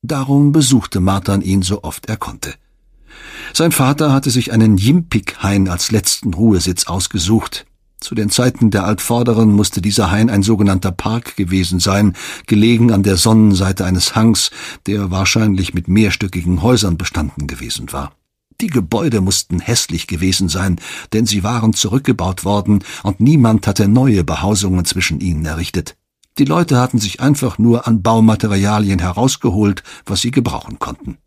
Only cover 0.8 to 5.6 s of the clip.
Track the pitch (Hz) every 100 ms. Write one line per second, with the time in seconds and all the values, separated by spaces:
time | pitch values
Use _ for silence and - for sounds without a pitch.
0.8 | - 101 90 98 - 98 92 98 92 104
1.8 | - - - 110 - - - - _ _
2.8 | _ _ _ - - - - - 165 -
3.8 | 131 147 156 135 135 123 - 113 110 98
4.8 | 104 170 165 110 - - 98 101